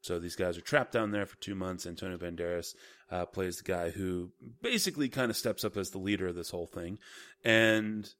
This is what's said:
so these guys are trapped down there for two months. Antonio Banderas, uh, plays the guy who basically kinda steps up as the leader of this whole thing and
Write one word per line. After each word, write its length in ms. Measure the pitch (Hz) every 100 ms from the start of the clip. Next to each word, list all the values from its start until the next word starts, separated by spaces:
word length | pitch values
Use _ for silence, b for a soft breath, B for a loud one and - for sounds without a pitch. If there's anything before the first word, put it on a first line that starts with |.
so 180 | - 87
these 160 | 85 -
guys 220 | 90 85
are 40 |
trapped 300 | - 143 123
down 180 | 120 107
there 160 | 104 98
for 120 | -
two 180 | - 98
months. 320 | 92 90 87
Antonio 300 | 85 92 90
Banderas, 580 | 87 85 85 87 82 - B B _
uh, 140 | 90 87
plays 320 | - 92 87
the 60 |
guy 260 | - 90 85
who 420 | 87 92 90 90 _ - 117
basically 480 | 240 233 185 147 135
kinda 240 | 131 123
steps 320 | 107 120 101 107
up 100 | 101
as 140 | 92
the 80 | 98
leader 300 | 95 101 92
of 80 | 87
this 160 | 85
whole 160 | 90 85
thing 320 | - 85 104 B B B B
and 720 | 117 113 113 110 107 107 101